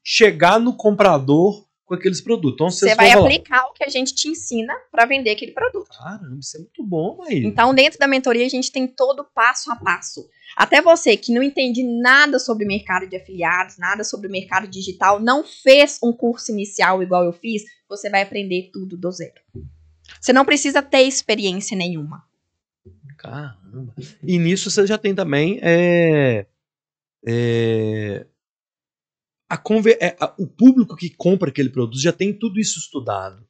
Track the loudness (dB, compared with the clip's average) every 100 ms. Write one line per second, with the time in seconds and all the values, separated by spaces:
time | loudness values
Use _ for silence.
0 | -4 2 2 4 4 4 0 0 0 4
1 | 4 2 2 2 2 -2 _ _ -10 -4
2 | -4 -4 -4 -2 -2 -2 -4 0 0 4
3 | 6 8 6 2 0 -2 -2 -6 -6 -4
4 | -4 -4 -6 -8 -6 -6 -6 -10 _ 0
5 | 0 0 -2 -4 -8 -6 -6 -6 -14 -18
6 | -16 -16 -16 -16 -16 -18 -20 -14 -6 -4
7 | -4 -8 -6 -2 -2 2 2 4 2 2
8 | 0 0 0 0 0 -2 -6 -6 -6 -4
9 | -2 -2 -6 0 0 0 -8 -6 -4 -4
10 | -6 -16 -20 _ -10 0 4 4 6 4
11 | 4 0 0 -2 0 -2 -2 -2 -4 0
12 | 4 6 4 0 -2 -4 -4 -4 -4 -4
13 | -4 -12 -12 -4 -2 -2 -4 -6 -6 -6
14 | -6 -10 -10 -10 -4 -4 -4 -12 -10 0
15 | 2 2 2 0 -2 0 6 8 6 0
16 | -4 -2 -2 -4 -6 -8 -6 -2 0 0
17 | 0 0 0 -4 -8 -8 -10 _ -20 -14
18 | -4 -4 -2 -6 -6 -6 -8 -14 -14 -10
19 | -10 -10 -16 _ _ -20 -20 _ _ _
20 | _ -8 2 2 4 2 0 -2 2 4
21 | 4 2 -2 -2 -2 -6 -6 -6 -6 -6
22 | -10 -14 _ _ _ _ _ _ -20 _
23 | -20 -20 -16 -14 -14 -18 -20 -16 -16 -16
24 | -20 -12 -2 0 0 0 -2 0 2 0
25 | -2 -2 -2 0 0 0 2 2 4 4
26 | 4 2 2 0 -6 _ _ _ _ _
27 | _ _ -4 -2 0 0 0 0 -2 -4
28 | -6 -8 -12 _ _ _ _ _ _ _
29 | _ _ _ _ -12 -10 -2 2 4 2
30 | 0 -4 -8 -6 -10 4 6 6 0 -4
31 | -12 -4 0 0 -2 -4 -4 -2 -6 -2
32 | -2 -2 -4 -4 -6 -4 -4 -6 -10 -10
33 | -8 -8 -8 -16